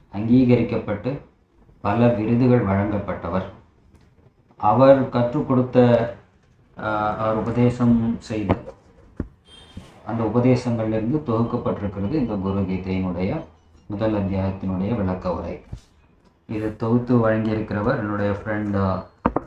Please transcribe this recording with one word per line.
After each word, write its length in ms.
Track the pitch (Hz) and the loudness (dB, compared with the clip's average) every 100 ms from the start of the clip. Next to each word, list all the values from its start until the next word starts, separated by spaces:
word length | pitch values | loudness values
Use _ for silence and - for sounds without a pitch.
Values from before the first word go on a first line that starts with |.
| _ | _
அங்கீகரிக்கப்பட்டு 1080 | 98 113 127 123 120 - 107 - 98 127 143 - _ _ _ _ _ | -6 4 6 6 4 2 -4 -4 -6 -6 -8 -12 _ _ _ _ _
பல 280 | 101 107 120 | -2 2 2
விருதுகள் 580 | 117 107 120 127 123 98 | 2 0 2 4 4 4
வழங்கப்பட்டவர். 800 | 98 104 107 95 90 90 90 - - _ _ _ _ _ _ _ _ _ - | 0 0 -2 -4 -8 -4 -4 -4 -12 _ _ _ _ _ _ _ _ _ -2
அவர் 520 | 107 113 135 135 120 | 2 6 8 6 4
கற்றுக் 400 | 123 120 151 147 | 0 0 -2 0
கொடுத்த, 680 | 127 123 127 120 117 113 - _ _ _ _ _ - | 0 2 4 4 4 0 -6 _ _ _ _ _ -10
ஆ, 380 | 107 107 107 107 | -4 -2 -2 -2
அவர் 200 | 110 110 | -2 -2
உபதேசம் 840 | 104 117 123 120 120 117 113 117 | -2 2 2 2 2 4 2 -4
செய்த 400 | - 110 98 - - - _ _ - - - _ _ - - - - - - | -6 -6 -2 -2 -4 -20 _ _ -14 -10 -10 _ _ -20 -20 -20 -20 -16 -8
அந்த 160 | 113 | -4
உபதேசங்கள்லேருந்து 1000 | 110 120 123 123 123 113 110 110 110 151 | 0 2 4 2 0 -2 -2 -2 -2 -2
தொகுக்கப்பட்டிருக்கிறது 880 | 151 113 117 120 120 98 101 98 101 | -2 0 0 -2 -4 -4 -6 -4 -4
இந்த 220 | 156 117 | -2 -2
குரு 260 | 104 95 98 | -2 -2 -2
கீதையினுடைய 840 | 92 92 95 92 92 87 95 160 - _ _ _ - | -2 -4 -4 -4 -2 -2 -4 -4 -8 _ _ _ -12
முதல் 280 | 101 110 | -4 -2
அத்தியாயத்தினுடைய 840 | 104 95 98 95 92 95 92 101 113 | -2 -2 -2 -2 -4 -4 -4 -2 -2
விளக்க 380 | 95 92 - | -2 -4 -4
உரை. 300 | 90 85 - - - - _ _ _ _ _ - | -6 -8 -12 -14 -18 -18 _ _ _ _ _ -10
இதை 300 | 110 107 104 | -6 -6 -4
தொகுத்து 540 | 117 120 120 123 113 | 0 0 2 2 4
வழங்கியிருக்கிறவர் 680 | 110 110 107 101 101 104 135 | 2 0 -2 -2 -2 -2 -2
என்னுடைய 320 | 104 104 101 | -4 -2 -2
ஃப்ரெண்ட், 440 | 98 107 107 104 | -4 -4 -6 -2
ஆ, 320 | 101 98 92 - _ - - | 0 0 -2 -8 _ -4 -4